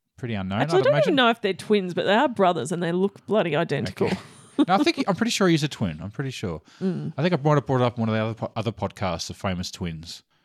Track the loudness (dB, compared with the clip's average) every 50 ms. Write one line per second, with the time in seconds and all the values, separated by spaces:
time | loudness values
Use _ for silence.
0 | _ _ _ -10 -8 -6 -4 -4 -4 -2 -2 -2 -2 2 2 2 4 4 4 4
1 | 4 2 4 4 4 4 2 2 0 -4 -4 -4 -2 0 2 2 2 0 -4 -2
2 | 2 2 4 4 4 2 2 2 2 4 4 2 -2 -4 -2 -2 -2 0 0 0
3 | 0 0 -2 -6 _ -2 0 0 2 2 0 0 0 0 -2 -2 -4 -4 -2 -2
4 | -2 -2 -2 -4 -8 -14 -20 -20 -20 -12 0 0 2 2 4 2 4 2 0 0
5 | 0 -2 0 0 0 0 2 2 4 4 4 4 2 -2 -2 -2 -2 -2 -2 -4
6 | -10 -12 -8 -6 -8 -8 -6 -6 -6 -6 -6 -6 _ _ -12 -6 -4 -4 -4 -4
7 | -6 -8 -4 -2 0 0 0 2 2 4 2 2 2 2 0 2 2 2 0 0
8 | -2 0 0 0 0 -2 -4 -6 -8 -8 -6 -4 -4 -4 -4 -4 -6 -8 -6 -4
9 | -4 -4 -4 -4 -6 -10 -10 -6 -4 -4 -4 -4 -6 -8 -8 -8 -8 -8 -8 -8
10 | -12 -14 -16 -18 _ _ _ _ _